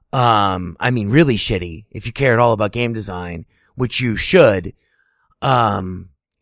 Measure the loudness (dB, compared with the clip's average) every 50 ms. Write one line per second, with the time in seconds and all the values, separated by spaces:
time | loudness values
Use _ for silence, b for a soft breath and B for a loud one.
0 | b _ -2 2 2 4 4 4 2 2 0 -2 -6 -8 -8 -4 -4 -2 -2 -2
1 | -2 2 2 4 4 4 2 -2 -2 -4 -4 -4 -6 -8 -12 -16 -18 _ -18 -12
2 | -12 -12 -6 -2 0 2 4 4 4 2 2 0 -2 -4 -4 -4 -4 -4 -6 -8
3 | -8 -8 -10 -10 -10 -10 -10 -12 -14 -16 _ _ _ _ _ -6 -6 -4 -4 -4
4 | -4 -2 -4 -4 -2 2 6 6 6 6 6 2 -2 -8 -14 _ _ _ _ _
5 | _ _ _ _ _ _ _ _ -2 0 0 2 2 0 0 -2 -6 -8 -10 -12
6 | -14 -18 _ _ _ _ _ _